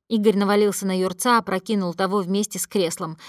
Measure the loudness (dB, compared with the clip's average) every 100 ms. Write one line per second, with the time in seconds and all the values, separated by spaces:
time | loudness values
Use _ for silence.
0 | _ 2 2 4 2 4 2 0 -2 0
1 | -2 0 2 2 2 -4 -2 -2 -2 -2
2 | 0 0 0 -2 -2 -6 -4 -2 -2 -2
3 | -8 -10